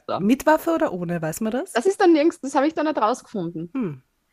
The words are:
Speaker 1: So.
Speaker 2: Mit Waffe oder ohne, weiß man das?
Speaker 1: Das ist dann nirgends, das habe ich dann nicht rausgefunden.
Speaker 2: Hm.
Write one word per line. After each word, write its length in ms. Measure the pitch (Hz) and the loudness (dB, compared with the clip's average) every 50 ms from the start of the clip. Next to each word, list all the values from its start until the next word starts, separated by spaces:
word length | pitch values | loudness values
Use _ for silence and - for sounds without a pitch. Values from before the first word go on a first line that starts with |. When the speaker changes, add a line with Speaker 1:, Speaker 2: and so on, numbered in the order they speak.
| - | -6
Speaker 1:
So. 120 | - 107 123 | -6 -6 -2
Speaker 2:
Mit 280 | 180 208 269 269 - | 2 0 0 2 2
Waffe 280 | 302 311 311 - 330 330 | 2 2 2 2 0 0
oder 180 | 320 320 - - | 0 0 -2 -2
ohne, 300 | 180 175 170 175 170 160 | -4 -6 -4 -4 -4 -4
weiß 180 | 156 160 - | -4 -6 -4
man 120 | 226 214 233 | -6 -4 -4
das? 200 | 262 370 - - | -4 -6 -2 -4
Speaker 1:
Das 140 | 233 - | 0 0
ist 140 | 381 392 - | 0 2 4
dann 120 | 403 349 330 | 6 6 6
nirgends, 280 | 294 294 339 - - | 6 4 2 0 -2
das 140 | - 269 - | -10 -2 0
habe 100 | 294 269 | 2 2
ich 80 | 320 320 | 2 0
dann 120 | 339 302 | -2 -2
nicht 120 | 311 294 294 | -2 0 0
rausgefunden. 720 | 220 208 254 - - - - 202 170 170 175 160 165 175 - | 0 0 0 -2 -6 -10 -8 -6 -6 -6 -6 -8 -10 -8 -6
Speaker 2:
Hm. 300 | 269 233 170 139 131 _ _ _ _ _ _ | -6 -4 -4 -6 -10 _ _ _ _ _ _